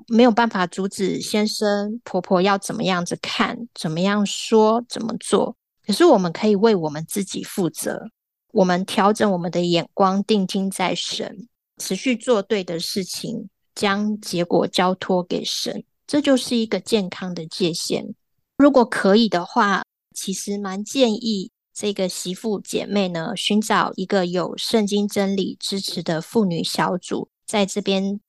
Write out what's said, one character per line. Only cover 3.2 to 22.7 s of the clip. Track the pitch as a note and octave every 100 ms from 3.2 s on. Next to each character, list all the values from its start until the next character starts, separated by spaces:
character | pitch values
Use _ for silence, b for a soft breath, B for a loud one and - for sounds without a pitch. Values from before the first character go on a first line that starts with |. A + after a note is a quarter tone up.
看、 | - - G#3 B3 A#3+
怎 | - F3
么 | D#3
样 | F#3+ G#3
说、 | G3+ - - A3+ G#3+ A3+ A#3+
怎 | -
么 | D#3 A#3
做， | - - - - _ _ -
可 |
是 | G3+ F4
我 | A#3
们 | F3+
可 | E3 G#3+
以 | G3+
为 | A3+
我 | G3+ D#3
们 | D3 E3
自 | -
己 | G3 F#3+
负 | F#3+ - E3+
责。 | - - - A3+ - _ _ _
我 | G#3+
们 | F#3 F3+ F#3+
调 | - G3
整 | A3 G#3+
我 | F3+
们 | F3
的 | E3+
眼 | F3 E3+ D#3
光， | - F#3+ G3
定 | G3 G#3+ F#3
睛 | G3+ F#3+
在 | - F3+
神， | F3 - - - - - _ _ -
持 | -
续 | F#3+ C4+ A#3+
做 | - A3+
对 | - G#3+
的 | F3+ E3+
事 | - -
情， | F#3 - - A3+ G3+ _ _
将 | - G#3 G3 G#3 G#3
结 | - -
果 | - - G3
交 | - F3+
托 | F#3 - F#3
给 | F3 -
神， | - - - G#3 - _ -
这 | D4
就 | C#4+ C4
是 | - A#3+
一 |
个 | A3 F#3
健 | - A3 F3+
康 | - F#3
的 | F3 D#3+
界 | - F3+
限。 | E3+ - - - - _ _ _ -
如 | C#4+
果 | C4+
可 | A#3 - G3+ G3+
以 | A3+
的 | F3+
话， | F3 - G3+ F#3+ - _ _
其 | - -
实 | F#3+ - G3+
蛮 | G3+ F#3+
建 | G#3+ C4+ B3
议 | G#3+ A#3+ G#3 F3+ _ _
这 | - G#3
个 | G3+ F#3
媳 | - F3+
妇 | F#3 A3+ G3
姐 | -